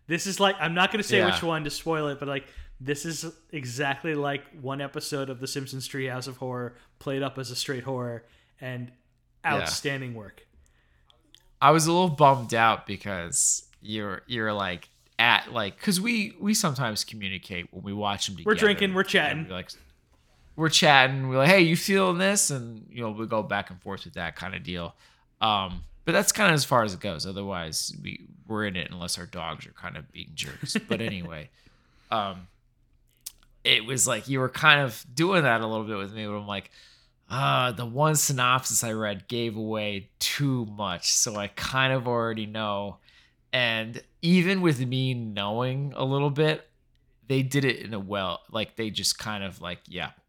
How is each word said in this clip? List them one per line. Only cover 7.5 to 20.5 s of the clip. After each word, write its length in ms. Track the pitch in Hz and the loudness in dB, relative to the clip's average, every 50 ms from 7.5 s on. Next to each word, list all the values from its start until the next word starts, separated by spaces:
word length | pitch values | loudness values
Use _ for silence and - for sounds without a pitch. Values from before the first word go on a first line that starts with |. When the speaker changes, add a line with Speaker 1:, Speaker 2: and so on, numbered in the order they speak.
Speaker 1:
a 40 | 123 | -6
straight 280 | - - - 135 123 123 | -6 -4 -4 -4 -4 -4
horror, 420 | 135 131 123 123 120 117 113 - _ _ _ _ _ _ _ | -6 -6 -4 -6 -6 -8 -10 -12 _ _ _ _ _ _ _
and 320 | 131 127 123 123 120 123 - _ _ _ _ _ _ _ _ _ - | -10 -10 -8 -8 -10 -12 -14 _ _ _ _ _ _ _ _ _ -2
Speaker 2:
Yeah. 80 | 160 143 | 0 0
Speaker 1:
outstanding 580 | 104 82 78 - - - 143 139 131 131 123 117 | 0 0 -2 -4 -4 -2 -4 -4 -4 -6 -8 -10
work. 260 | 110 101 - - - - _ _ _ _ _ _ _ _ _ _ _ _ _ _ _ _ _ - _ _ _ _ _ | -12 -14 -16 -18 -20 -20 _ _ _ _ _ _ _ _ _ _ _ _ _ _ _ _ _ -20 _ _ _ _ _
Speaker 2:
I 100 | 139 147 | 6 8
was 140 | 156 165 151 | 8 8 6
a 40 | 165 | 4
little 180 | 170 180 185 175 | 4 4 4 2
bummed 440 | 139 147 147 135 135 123 117 110 117 | 6 6 8 8 8 4 0 0 2
out 300 | 113 113 113 101 87 - | 4 6 6 4 2 -2
because 800 | 107 98 - - 101 95 87 85 85 - - - - - - - _ _ _ | -8 -10 -8 -6 -6 -6 -6 -6 -2 0 2 2 2 0 0 -4 _ _ _
you're, 420 | - 107 107 107 104 101 - - - | -10 -8 -6 -6 -4 -6 -8 -8 -8
you're, 260 | - 123 113 110 107 104 | -6 -4 -2 -2 0 0
like, 360 | 101 98 90 87 82 - - _ _ _ _ _ - | -2 -2 -2 -4 -6 -10 -16 _ _ _ _ _ 4
at, 320 | 117 120 107 - - - | 4 6 6 4 2 -2
like, 280 | 120 113 104 95 - - | -4 -4 -4 -4 -6 -2
'cause 200 | - 208 175 185 | -2 0 0 0
we, 360 | 208 240 233 220 196 - - - | 0 0 0 -2 -2 -4 -6 -4
we 140 | 202 202 214 | -2 0 2
sometimes 480 | - 196 156 123 135 127 110 104 - - | 2 2 0 0 0 -2 -2 -2 -4 -6
communicate 680 | - 113 107 98 95 95 85 - - 95 87 87 - - | -6 -8 -8 -6 -6 -6 -8 -8 -8 -8 -8 -8 -8 -12
when 100 | 92 98 | -10 -8
we 100 | 101 101 | -6 -4
watch 320 | 104 104 101 98 - - | -2 0 -2 0 -2 -4
them 80 | 104 95 | -6 -6
together. 140 | 82 82 208 | -2 0 0
Speaker 1:
We're 100 | 214 208 | 4 4
drinking, 340 | 214 202 196 202 202 190 185 | 4 4 4 2 0 2 2
we're 60 | 185 | 0
Speaker 2:
And 80 | 190 - | 2 4
Speaker 1:
chatting. 380 | - 180 151 143 147 160 160 | 2 2 2 2 0 -4 -6
Speaker 2:
we're, 60 | 92 90 | -6 -8
like, 180 | 92 - - - - - - _ _ _ _ _ _ _ _ _ _ _ - | -8 -8 -10 -16 -20 -20 -20 _ _ _ _ _ _ _ _ _ _ _ -14